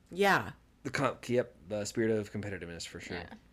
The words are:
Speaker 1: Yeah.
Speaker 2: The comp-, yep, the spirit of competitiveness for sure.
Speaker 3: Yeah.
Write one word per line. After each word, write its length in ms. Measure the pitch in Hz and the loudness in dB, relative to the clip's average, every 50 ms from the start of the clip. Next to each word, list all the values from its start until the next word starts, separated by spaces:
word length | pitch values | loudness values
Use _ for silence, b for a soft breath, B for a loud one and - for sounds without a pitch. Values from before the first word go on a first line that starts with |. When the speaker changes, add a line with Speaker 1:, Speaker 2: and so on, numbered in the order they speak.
| _ _ | _ _
Speaker 1:
Yeah. 400 | - 180 202 196 180 143 110 - - - _ _ _ _ - | 0 4 6 6 6 4 2 -2 -8 -14 _ _ _ _ -8
Speaker 2:
The 60 | 135 | -4
comp-, 400 | - - 143 123 - - - - | 0 2 2 2 0 -2 -2 2
yep, 260 | 120 123 117 - - - - 85 | 2 2 2 2 -4 -16 -8 -4
the 160 | 104 104 101 | -4 -2 -2
spirit 240 | 101 - 120 113 110 110 | -2 0 2 2 4 2
of 140 | 107 104 101 - | 2 0 -2 -4
competitiveness 540 | 104 98 104 98 90 85 85 85 82 - | -6 -4 -4 -6 -6 -8 -8 -8 -10 -10
for 120 | - - 85 | -10 -10 -12
sure. 180 | - - 90 | -8 -8 -8
Speaker 3:
Yeah. 120 | 90 - - - - - - | -8 -8 -10 -14 -18 -20 -10